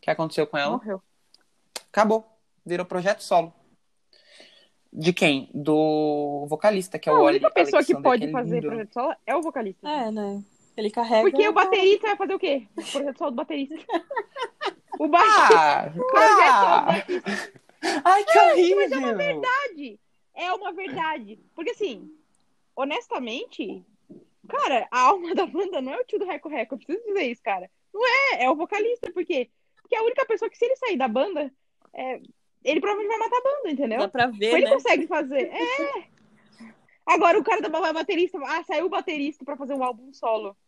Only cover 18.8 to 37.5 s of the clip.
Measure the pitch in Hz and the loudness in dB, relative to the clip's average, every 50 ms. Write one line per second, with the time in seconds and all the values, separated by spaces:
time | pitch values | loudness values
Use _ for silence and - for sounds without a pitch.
18.8 | 403 330 277 277 269 - 453 392 196 - - 151 - 508 508 539 571 508 381 302 | 2 0 0 -2 -2 -2 -2 -2 -2 -4 -4 -4 -2 -2 -2 -2 -2 -6 -10 -12
19.8 | 294 247 202 214 _ _ _ _ _ _ _ - 320 359 370 381 403 370 349 339 | -16 -16 -16 _ _ _ _ _ _ _ _ -10 -6 -6 -6 -6 -6 -10 -10 -10
20.8 | 381 339 269 - 330 320 311 302 226 196 220 _ _ _ _ - 330 381 466 _ | -10 -10 -6 -6 -4 -4 -4 -6 -10 -16 -20 _ _ _ _ -10 -8 -8 -6 _
21.8 | 427 359 240 185 - 302 - _ _ _ _ _ _ _ _ _ _ _ _ - | -6 -8 -6 -10 -16 -20 -20 _ _ _ _ _ _ _ _ _ _ _ _ -6
22.8 | 262 277 302 453 480 _ 466 349 254 233 220 277 440 494 - - 294 190 190 190 | -6 -4 -4 -6 -6 _ -8 -8 -8 -8 -8 -10 -10 -12 -12 -12 -10 -10 -10 -14
23.8 | 180 _ _ _ _ _ - - _ _ _ _ _ - - 539 587 427 277 233 | -16 _ _ _ _ _ -20 -20 _ _ _ _ _ -8 -4 -4 -2 0 0 -2
24.8 | 196 - - 247 247 262 349 381 339 339 349 - 381 302 - 311 403 381 359 302 | -2 -2 -2 2 4 4 2 2 -2 -6 -4 -4 -4 -4 -4 -6 -6 -4 -4 -6
25.8 | 262 254 285 466 494 _ - 415 403 359 339 294 _ 320 294 277 226 220 - 233 | -6 -6 -6 -6 -6 _ -4 -6 -6 -6 -8 -10 _ -10 -8 -8 -8 -8 -8 -14
26.8 | _ _ 302 427 466 440 403 392 330 247 240 _ _ 226 196 185 180 - _ _ | _ _ -8 -8 -6 -6 -4 -4 -2 -4 -6 _ _ -6 -6 -6 -8 -14 _ _
27.8 | _ _ _ 392 466 508 480 539 554 539 453 - 247 254 302 294 339 349 - 403 | _ _ _ -2 0 0 2 2 2 0 0 0 0 0 0 0 -2 -6 -4 -2
28.8 | 427 453 494 480 - - 359 349 339 _ 359 269 247 _ _ _ _ _ _ _ | -2 -2 -2 -4 -6 -10 -6 -8 -4 _ -2 -4 -4 _ _ _ _ _ _ _
29.8 | _ _ - 440 453 466 494 - 539 - 453 381 - 427 _ _ - 494 523 - | _ _ -2 0 0 0 0 0 -2 -2 -2 -4 -4 -6 _ _ 0 0 0 -2
30.8 | - 494 381 247 285 254 214 254 277 403 381 294 302 269 262 _ _ _ _ _ | -2 -4 -2 0 -2 0 0 0 -2 0 -2 -6 -6 -6 _ _ _ _ _ _
31.8 | _ _ _ - 262 262 254 - - - _ _ _ _ _ _ _ 240 302 320 | _ _ _ -12 -8 -8 -8 -10 -12 -20 _ _ _ _ _ _ _ -2 -2 0
32.8 | - 392 415 403 427 403 453 427 453 453 466 494 494 539 571 587 523 381 302 247 | 0 -2 -4 -2 -4 -4 -4 -4 -4 -2 -2 0 0 0 -2 -2 -4 -6 -4 -2
33.8 | 285 247 214 233 294 202 _ 262 240 254 233 208 202 220 240 - 508 640 554 523 | -2 -2 -2 -2 -4 -4 _ -2 -2 -2 -2 -4 0 2 2 2 4 4 2 2
34.8 | - 480 330 285 294 320 349 311 302 262 269 277 240 - - 403 480 480 508 554 | 4 2 2 2 0 -2 -4 -4 -4 -2 -2 -4 -4 -4 -4 -6 -6 -4 -4 -4
35.8 | 571 554 539 427 - _ _ _ _ _ _ _ _ _ _ _ 226 - - _ | -4 -6 -6 -10 -12 _ _ _ _ _ _ _ _ _ _ _ -20 -20 -20 _
36.8 | _ _ _ _ _ - 330 359 320 339 339 427 - - | _ _ _ _ _ 0 2 4 6 6 4 4 4 2